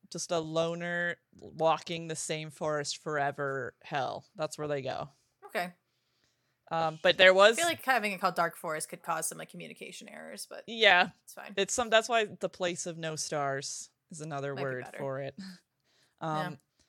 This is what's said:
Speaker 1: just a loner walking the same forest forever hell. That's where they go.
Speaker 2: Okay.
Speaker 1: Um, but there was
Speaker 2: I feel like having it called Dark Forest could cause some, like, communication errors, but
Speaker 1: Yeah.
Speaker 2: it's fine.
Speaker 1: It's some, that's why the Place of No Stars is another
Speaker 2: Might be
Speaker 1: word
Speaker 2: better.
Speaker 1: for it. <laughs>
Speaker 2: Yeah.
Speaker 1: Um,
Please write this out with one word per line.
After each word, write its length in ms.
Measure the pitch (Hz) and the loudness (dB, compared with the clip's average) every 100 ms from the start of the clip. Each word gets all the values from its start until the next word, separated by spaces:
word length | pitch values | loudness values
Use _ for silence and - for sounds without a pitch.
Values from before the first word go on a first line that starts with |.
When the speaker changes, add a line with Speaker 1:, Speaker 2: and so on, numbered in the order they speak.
| _ | _
Speaker 1:
just 200 | 170 - | -10 -2
a 80 | 170 | -2
loner 800 | 156 160 165 170 175 175 175 - _ - | 0 0 0 -2 -4 -2 -2 -6 _ -20
walking 680 | - 151 160 156 - 165 165 | -16 0 2 2 0 -6 -6
the 80 | 160 | -6
same 340 | - 156 156 | -4 -6 -6
forest 500 | - 156 151 143 - | -4 -2 0 -2 -6
forever 760 | 165 151 143 143 139 135 120 - | -4 0 0 -2 -4 -2 -6 -10
hell. 400 | - 143 127 101 - | -6 -2 -2 -6 -12
That's 240 | - 156 - | -8 -6 -4
where 80 | 151 | -4
they 160 | 143 | -4
go. 260 | 131 - 143 _ _ _ 392 | -4 -6 -8 _ _ _ -8
Speaker 2:
Okay. 260 | 208 180 - _ _ _ _ _ _ _ _ _ | -6 -6 -10 _ _ _ _ _ _ _ _ _
Speaker 1:
Um, 260 | 165 160 160 | -2 -2 2
but 160 | 185 175 | 2 10
there 160 | 185 | 10
was 260 | 185 208 233 | 12 8 8
Speaker 2:
I 40 | |
feel 60 | 339 | 2
like 160 | 214 | 0
having 260 | - 247 208 | 0 0 0
it 100 | 185 | 0
called 140 | 185 | 0
Dark 220 | 175 170 - | 2 -2 -2
Forest 320 | 175 156 - | -6 -6 -6
could 140 | - | -10
cause 240 | - 160 160 | -4 -4 -4
some, 100 | 160 | -8
like, 120 | 160 | -12
communication 580 | - 80 - - - 107 | -14 -14 -14 -14 -14 -16
errors, 400 | 76 - - - | -16 -14 -14 -14
but 140 | - - | -14 -10
Speaker 1:
Yeah. 440 | 226 214 180 185 - | 4 8 8 4 -2
Speaker 2:
it's 100 | - | -20
fine. 200 | - 143 196 | -18 -8 -2
Speaker 1:
It's 160 | 196 | 0
some, 180 | - 226 | 0 4
that's 180 | 220 226 | 4 4
why 160 | 233 | 2
the 240 | 208 175 180 | 0 -4 -8
Place 380 | - 180 170 180 | -4 -4 -4 -8
of 120 | 165 | -6
No 160 | 160 | -6
Stars 760 | 151 - 151 139 135 139 - - _ _ | -6 -4 -2 -2 -2 -6 -10 -14 _ _
is 100 | 160 | -14
another 320 | 156 143 139 139 | -8 -6 -6 -4
Speaker 2:
Might 60 | |
be 20 | |
Speaker 1:
word 200 | 139 127 - | -4 -6 -8
Speaker 2:
better. 120 | - | -8
Speaker 1:
for 220 | 139 135 | -6 -6
it. 140 | 139 - | -8 -10
<laughs> 60 | 190 180 _ _ _ _ _ _ | -16 -16 _ _ _ _ _ _
Speaker 2:
Yeah. 240 | 160 156 175 | -4 -4 -4
Speaker 1:
Um, 100 | 139 _ _ | -8 _ _